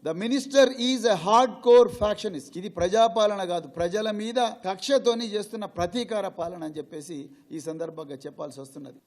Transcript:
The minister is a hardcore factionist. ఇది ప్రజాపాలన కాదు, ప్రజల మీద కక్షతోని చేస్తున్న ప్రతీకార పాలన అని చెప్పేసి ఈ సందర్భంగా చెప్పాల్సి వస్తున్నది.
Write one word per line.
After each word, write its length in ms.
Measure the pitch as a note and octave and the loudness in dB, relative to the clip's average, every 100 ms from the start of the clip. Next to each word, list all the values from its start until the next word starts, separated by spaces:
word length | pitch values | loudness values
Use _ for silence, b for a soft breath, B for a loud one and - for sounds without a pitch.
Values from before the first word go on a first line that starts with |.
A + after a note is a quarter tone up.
The 100 | D3 | -6
minister 500 | D#3+ A3 C4+ C4+ C#4 | -6 -2 -2 2 6
is 360 | C4 C4 B3 C4 | 6 4 -2 0
a 140 | A3+ | 2
hardcore 720 | F#3+ E3+ A3+ B3+ G#3 A#3+ A#3+ A3+ | 2 4 6 6 2 6 8 8
factionist. 600 | - G#3 G#3 G#3+ E3 C3+ E3 | 4 -2 -2 -6 -8 -12 -12
ఇది 120 | G3+ | -10
ప్రజాపాలన 760 | - E3+ G#3+ A3+ A3+ G#3+ G3+ | -2 0 4 4 4 0 0
కాదు, 240 | F#3 F3 D3 | -4 -4 -6
ప్రజల 420 | E3 E3+ G3 A3 | -4 -2 -2 -4
మీద 240 | G#3 G#3+ A#3+ | -4 -4 -2
కక్షతోని 960 | A#3 - F#3 F#3+ - C4+ A#3 A#3 A#3 | -2 -4 -8 -6 0 2 2 -2 -2
చేస్తున్న 320 | G#3 G#3 A3+ | -6 -8 -10
ప్రతీకార 640 | G3+ - F3 A3+ A#3 A3 G3 | -10 -6 -4 -4 -4 -4 -6
పాలన 360 | - E3+ - | -8 -10 -8
అని 100 | D#3 D3+ | -12 -12
చెప్పేసి 500 | C#3+ D#3 D3 D#3 C#3 B B | -12 -14 -14 -14 -14 B B
ఈ 80 | D#3 | -12
సందర్భంగా 540 | D3 D#3+ E3 D#3+ D#3 | -10 -8 -10 -10 -14
చెప్పాల్సి 460 | C#3 D3 C#3 D3+ C3 | -14 -14 -12 -14 -14
వస్తున్నది. 340 | C3+ D3+ C#3 C3+ | -18 -18 -18 -20